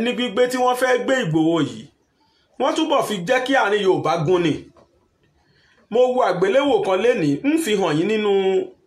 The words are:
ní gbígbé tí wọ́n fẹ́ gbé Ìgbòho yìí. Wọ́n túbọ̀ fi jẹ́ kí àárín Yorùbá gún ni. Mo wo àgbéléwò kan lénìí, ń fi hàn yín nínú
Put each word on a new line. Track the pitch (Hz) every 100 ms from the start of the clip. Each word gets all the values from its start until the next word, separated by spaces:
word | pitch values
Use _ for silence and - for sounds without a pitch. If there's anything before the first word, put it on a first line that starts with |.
ní | 233
gbígbé | 220 247 190 247
tí | 254
wọ́n | 247 247
fẹ́ | 254 247
gbé | 202 262
Ìgbòho | 202 160 160 170
yìí. | 143 107 - _ _ _ _ _ _ _
Wọ́n | 262 320
túbọ̀ | 311 277
fi | 202 202 175
jẹ́ | 254
kí | 254 269
àárín | 214 208
Yorùbá | 190 160 151 170
gún | 151 180
ni. | 170 135 - _ _ _ _ _ _ _ _ _ _ _ _
Mo | 214 254
wo | 247
àgbéléwò | 214 170 190 254 285 220
kan | 196 190
lénìí, | 226 240 151 143
ń | 277 320
fi | 269 208
hàn | 180 151
yín | 185
nínú | 220 208 196 190 190 185 -